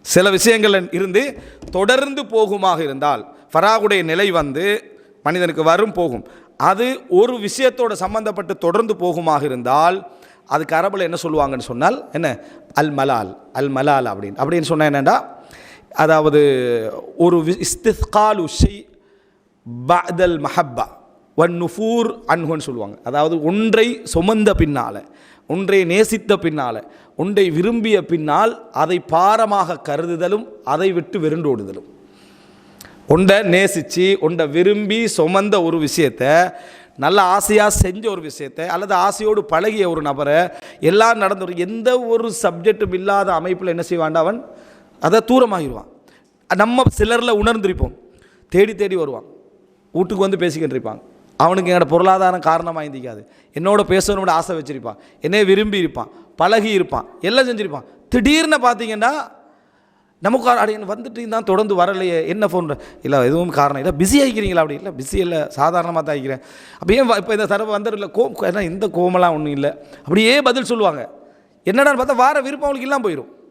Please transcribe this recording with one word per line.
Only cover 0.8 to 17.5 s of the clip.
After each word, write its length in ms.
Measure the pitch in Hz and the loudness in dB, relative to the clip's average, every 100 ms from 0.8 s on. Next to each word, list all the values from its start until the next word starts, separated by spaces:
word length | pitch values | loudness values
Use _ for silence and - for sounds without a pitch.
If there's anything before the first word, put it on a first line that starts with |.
| 180 | -2
இருந்து 440 | 196 190 185 277 - - - - | -4 0 0 -2 -8 -20 -20 -8
தொடர்ந்து 560 | 180 208 262 277 277 202 | -2 2 2 0 -6 -4
போகுமாக 560 | 220 214 202 190 165 | 0 0 0 0 0
இருந்தால், 520 | 156 135 147 127 - - _ | -4 -2 -2 -2 -6 -20 _
ஃபராகுடைய 520 | 156 196 226 208 196 | 2 2 2 2 0
நிலை 260 | 165 165 202 | 0 0 2
வந்து 680 | 170 143 135 196 208 - - _ _ | 0 -2 -2 -2 -4 -6 -20 _ _
மனிதனுக்கு 400 | 143 175 175 151 | -4 -2 -2 0
வரும் 300 | 160 175 214 | 2 4 2
போகும், 320 | 175 170 120 - - _ _ | 0 -4 -4 -12 -20 _ _
அது 440 | 151 196 247 262 - | 0 2 -2 -4 0
ஒரு 260 | 180 240 247 | 2 4 0
விஷயத்தோட 560 | 202 - 262 247 233 | -6 0 0 0 -4
சம்பந்தப்பட்டு 680 | 208 185 214 214 196 175 196 | -2 -4 -4 -4 -8 -8 -4
தொடர்ந்து 380 | 170 185 226 208 | 0 0 0 -2
போகுமாக 480 | 180 165 165 147 | -2 -2 0 0
இருந்தால் 680 | 143 127 123 139 165 190 185 - - _ _ | -2 -6 0 2 2 0 -8 -20 -20 _ _
அதுக்கு 300 | 147 160 160 | -4 0 0
அரபுல 300 | 185 196 170 | 0 -2 -4
என்ன 80 | 170 | -4
சொல்லுவாங்கன்னு 460 | 170 151 139 131 110 | -4 -2 -2 -4 -8
சொன்னால் 380 | 120 160 269 - | -2 -2 -2 -8
என்ன? 260 | - 160 117 - - - | -4 -4 -6 -12 -20 -6
அல் 160 | - 151 | -2 -2
மலால், 460 | 143 135 123 98 - - | 0 0 0 -4 -12 -12
அல் 180 | 127 139 | -6 -4
மலால் 400 | 131 143 139 120 | 0 2 2 0
அப்படின்னு. 280 | 98 101 98 | -6 -10 -6
அப்படின்னு 280 | 139 170 147 | -2 -2 -2
சொன்னா 140 | 156 151 | 0 0
என்னன்னா, 380 | 143 139 247 - - - - - - _ | 2 2 0 -2 -18 -20 -20 -20 -20 _
அதாவது 480 | - 156 156 156 151 147 131 123 120 110 - - - | 0 4 4 4 4 4 2 0 -2 -4 -8 -14 2
ஒரு 220 | 170 175 | 4 4
வி-, 220 | 160 | 0